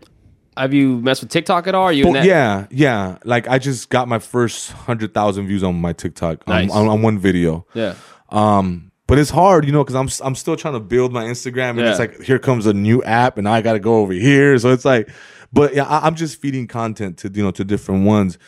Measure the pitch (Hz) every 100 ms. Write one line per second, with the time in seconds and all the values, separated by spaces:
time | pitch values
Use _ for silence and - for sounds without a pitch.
0 | _ _ _ _ _ - 135 143 135 123
1 | 123 131 113 170 165 180 175 190 185 151
2 | 175 139 180 175 123 98 101 127 143 113
3 | 95 90 - 120 117 131 135 123 - 123
4 | 123 113 - 123 117 - - - - 117
5 | 107 113 104 98 98 98 92 87 82 82
6 | 90 - 85 78 - 92 95 107 107 107
7 | 110 107 95 90 85 80 - 113 107 87
8 | - - - 107 107 101 92 87 85 _
9 | - 127 147 143 185 180 147 147 135 127
10 | 131 - 135 131 - 160 165 131 101 123
11 | 127 123 113 120 131 123 127 117 117 98
12 | 113 - - 127 - 123 107 101 104 120
13 | - 117 123 107 101 113 110 110 101 113
14 | 101 92 120 139 143 131 120 127 139 127
15 | 107 - - - - 143 147 139 135 151
16 | 151 165 165 - 143 131 117 117 113 107
17 | 101 85 104 101 101 87 98 101 - 98
18 | 101 107 95 85